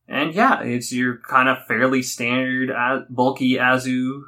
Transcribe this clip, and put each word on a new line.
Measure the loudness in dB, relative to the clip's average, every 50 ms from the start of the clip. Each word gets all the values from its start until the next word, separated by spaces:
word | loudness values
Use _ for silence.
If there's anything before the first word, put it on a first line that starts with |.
| _ -6
and | -4 -4 -2 -2 2
yeah, | 2 4 4 2 0
it's | -2 -4 -4 -4 -4 -4
your | -4 -2 -2 -2 -2 -6
kind | -8 0 2 4 4 4
of | 2 0 -2
fairly | -4 0 2 2 2 2 0
standard, | -2 -4 -6 -4 -2 -2 0 -2 -2 -2 -2 -2 -2 -2
uh, | -2 -2 0 0 -2 -2 -6 -6
bulky | -2 0 0 0 2 2 2 2 2
Azu | 4 4 4 2 2 0 -2 -2 -2 -2 -4 -6 -8 -12